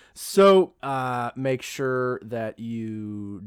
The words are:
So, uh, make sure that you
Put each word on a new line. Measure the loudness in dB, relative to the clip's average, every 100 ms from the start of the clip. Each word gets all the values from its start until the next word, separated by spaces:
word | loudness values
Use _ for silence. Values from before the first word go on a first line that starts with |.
| _ -16
So, | 0 6 8 8 4 _
uh, | -6 -4 -2 -4 -4 -4
make | -2 -2
sure | -6 -6 -2 0 -2 -4
that | -6 -6 -6 -8
you | -8 -6 -6 -8 -8 -8 -10 -10